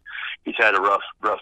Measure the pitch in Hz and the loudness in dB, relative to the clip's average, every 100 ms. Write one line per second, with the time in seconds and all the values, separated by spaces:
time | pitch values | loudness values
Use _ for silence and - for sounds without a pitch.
0 | - - - - - - 110 98 98 98 | -12 -12 -12 -10 -8 2 2 4 2 2
1 | - - 107 101 | -2 -6 -4 -4